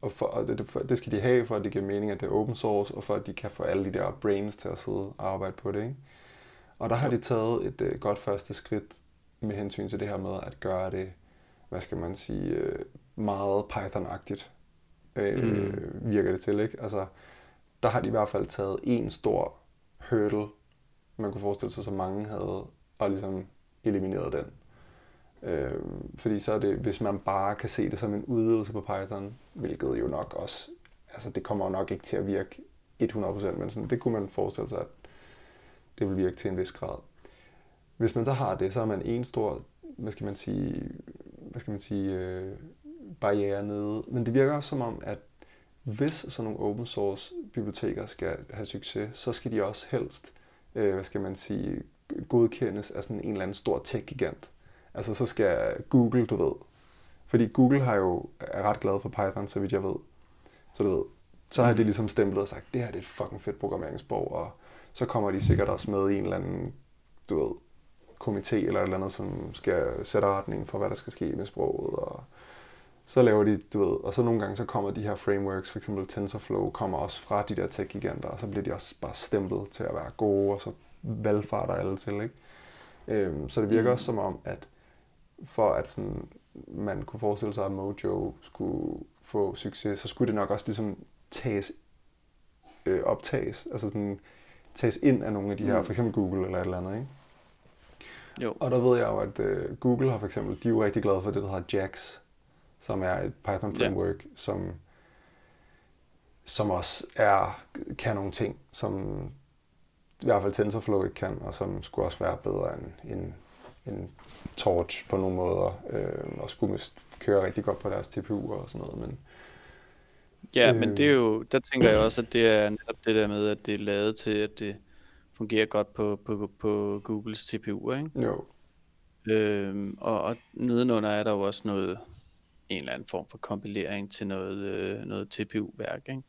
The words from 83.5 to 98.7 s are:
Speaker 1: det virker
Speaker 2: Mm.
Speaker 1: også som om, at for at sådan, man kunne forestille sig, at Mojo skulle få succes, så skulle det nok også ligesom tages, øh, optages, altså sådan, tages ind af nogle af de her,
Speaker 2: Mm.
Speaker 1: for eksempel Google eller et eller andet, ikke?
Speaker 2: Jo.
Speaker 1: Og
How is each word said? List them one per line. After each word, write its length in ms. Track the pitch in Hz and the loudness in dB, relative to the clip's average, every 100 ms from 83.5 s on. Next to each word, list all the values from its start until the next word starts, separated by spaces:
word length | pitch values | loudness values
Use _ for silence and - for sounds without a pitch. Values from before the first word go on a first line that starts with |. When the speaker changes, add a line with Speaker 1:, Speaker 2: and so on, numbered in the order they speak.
| - | 0
Speaker 1:
det 80 | 107 | 4
virker 200 | 113 117 | 4 4
Speaker 2:
Mm. 40 | |
Speaker 1:
også 120 | 123 - | 2 0
som 120 | 113 | -2
om, 220 | 95 - | -2 -4
at 240 | - 92 - _ _ _ _ _ _ - | -8 -10 -12 _ _ _ _ _ _ -20
for 300 | - - 107 | -8 2 4
at 160 | - - | 4 0
sådan, 380 | - 101 98 - - _ - - | -6 -6 -6 -8 -16 _ -20 -12
man 360 | - 104 98 | -6 -4 -4
kunne 160 | 98 110 | -6 -2
forestille 340 | 104 101 107 | -2 0 -2
sig, 120 | 101 98 | -2 -2
at 60 | |
Mojo 600 | 98 98 101 98 95 98 - | -2 -4 -4 -2 0 -2 -6
skulle 640 | - - 95 92 50 50 - _ | -18 -6 -2 -2 -4 -6 -10 _
få 340 | - 107 98 - | -4 0 0 -2
succes, 440 | 104 - 107 101 | -8 -4 -4 -2
så 80 | - | -6
skulle 200 | - 120 | 0 2
det 80 | 107 | 2
nok 140 | 95 | 2
også 140 | 104 - | 0 -2
ligesom 360 | 107 107 90 - - _ | -2 -2 -4 -12 -20 _
tages, 400 | - 127 101 - - _ _ _ _ _ _ _ _ - - - | -6 -2 0 -2 -10 _ _ _ _ _ _ _ _ -20 -6 0
øh, 180 | 92 | 2
optages, 640 | - - - 127 - 107 339 | 2 0 0 -2 -2 -6 -8
altså 160 | 170 107 | -4 -4
sådan, 320 | 104 101 98 - - - - - - | -2 -4 -4 -12 -20 -20 -20 -18 0
tages 240 | 117 - | 0 4
ind 200 | 147 123 | 6 6
af 100 | - | 2
nogle 180 | 107 98 | -2 -2
af 60 | 101 | 0
de 60 | |
her, 140 | 104 95 | 2 2
Speaker 2:
Mm. 60 | |
Speaker 1:
for 80 | - | 2
eksempel 220 | 104 117 | 0 2
Google 320 | 107 92 95 92 | 2 2 0 0
eller 120 | 92 | 0
et 60 | 92 | 0
eller 120 | 90 | -2
andet, 160 | 92 104 | -4 -6
ikke? 120 | 135 - - - _ _ - _ - - - - - - | -8 -14 -20 -20 _ _ -20 _ -20 -20 -20 -20 -18 -6
Speaker 2:
Jo. 140 | 120 - | -6 -2
Speaker 1:
Og 120 | 131 | 2